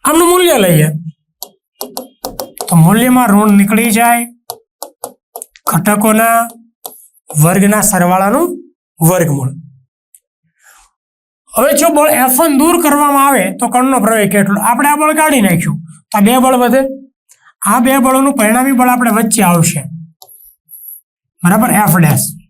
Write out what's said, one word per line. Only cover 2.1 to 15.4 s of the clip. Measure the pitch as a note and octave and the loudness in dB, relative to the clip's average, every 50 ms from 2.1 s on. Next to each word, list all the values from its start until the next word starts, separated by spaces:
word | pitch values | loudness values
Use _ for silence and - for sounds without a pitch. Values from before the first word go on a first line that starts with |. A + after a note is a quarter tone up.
| _ _ - - - - - - - - - - | _ _ -14 -12 -12 -12 -14 -16 -14 -14 -8 0
તો | F3 | 2
મૂલ્યમાં | E3+ D#3+ F3 G3+ A3+ A#3+ B3+ B3+ B3+ B3 | 4 4 4 4 2 2 2 2 2 2
ઋણ | A3 G3 G#3 G#3+ G#3+ G3+ | 2 2 2 2 4 4
નીકળી | G3+ G3 G3 A3 G#3 A#3 A#3 | 2 2 2 0 0 0 0
જાય, | G#3 A3+ A#3 A#3+ A#3+ A#3+ A#3 - - _ _ _ - - _ _ _ _ - - _ _ - - - _ _ _ _ - - _ _ - _ | 0 0 2 2 0 0 -4 -8 -14 _ _ _ -20 -20 _ _ _ _ -20 -20 _ _ -20 -20 -20 _ _ _ _ -20 -20 _ _ -12 _
ઘટકોના | - - D#3 - G#3 G#3 G#3 G#3 A3 G#3+ A3 A3+ A#3 A#3 A3+ A#3 A#3 - - - _ _ _ _ - - _ - _ _ _ _ _ - D3+ D3+ | -4 -4 -2 0 0 -2 0 0 0 0 2 2 2 0 0 -2 -4 -10 -20 -20 _ _ _ _ -20 -20 _ -20 _ _ _ _ _ -2 0 0
વર્ગના | E3 F#3+ G3+ F#3+ G3+ G#3+ G#3+ | 2 2 2 2 2 2 0
સરવાળાનું | G3 G#3 G3 F#3 F3 F3 F#3 F#3+ F#3+ G3+ A#3 C#4+ F4 F4+ - - - - _ _ _ _ _ _ D#3+ D#3+ | 0 0 0 0 0 0 0 0 0 0 0 -2 -2 -4 -6 -10 -16 -20 _ _ _ _ _ _ 0 0
વર્ગમૂળ. | F#3 F3+ E3+ C#3+ C#3 C#3 B2+ A#2 - - - - - _ _ _ _ _ _ _ _ _ _ _ _ _ _ D#3+ _ _ _ - _ - _ _ _ _ _ _ _ _ _ _ _ _ _ _ - | 2 0 0 -2 -2 -4 -6 -8 -8 -10 -20 -20 -20 _ _ _ _ _ _ _ _ _ _ _ _ _ _ _ _ _ _ -20 _ -20 _ _ _ _ _ _ _ _ _ _ _ _ _ _ -4
હવે | A3 B3 D4 D4 | -2 0 0 0
જો | C4+ D4+ E4+ | 2 0 2
બળ | E4 D4 D4+ D#4 | 2 2 2 2
એફ | - A#3+ B3+ B3+ B3+ B3+ | 2 0 0 -2 0 0
વન | E4 E4 C#4+ | 0 0 2
દૂર | C4 D4+ E4+ F4 E4+ | 2 2 2 0 0
કરવામાં | E4+ D4 C#4+ C#4+ D4 C#4+ C#4+ C#4 C4+ | 0 0 0 2 0 0 0 2 2
આવે | C#4 C#4 A3+ F3+ F#3+ F#3+ | 2 2 0 -2 -4 -4
તો | - B3+ | -6 -6
કણનો | A#3 B3 B3 B3+ C4+ C4 B3 | -2 -2 0 0 0 0 0
પ્રવેગ | G3 A3 A3+ A3 G#3 G3 | 0 0 0 0 -2 0
કેટલો? | G#3 G#3 G3 - G3+ G3+ | 0 0 0 0 -2 -2
આપણે | G#3 A3 B3 - C#4+ D4 | 0 -2 0 0 0 0
આ | D4 | 0
બળ | D4 D4+ D4+ D#4 | 0 0 -2 0
કાઢી | D#4 D#4 D#4 C#4 C4 | 0 0 2 2 2